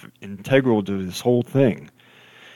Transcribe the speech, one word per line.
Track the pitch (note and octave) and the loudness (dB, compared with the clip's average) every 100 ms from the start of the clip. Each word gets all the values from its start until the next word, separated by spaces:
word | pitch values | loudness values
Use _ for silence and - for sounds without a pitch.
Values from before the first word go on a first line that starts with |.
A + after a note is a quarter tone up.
| - - | -20 -18
integral | G2 G2 A#2 C3+ B2+ G#2+ | -16 -12 2 2 4 0
to | G2 G2 | 0 -6
this | F2+ - | -8 -4
whole | B2 A#2+ | 0 0
thing. | - C3+ C3 D#2 - _ _ _ - - - | 0 2 2 0 -10 _ _ _ -20 -20 -20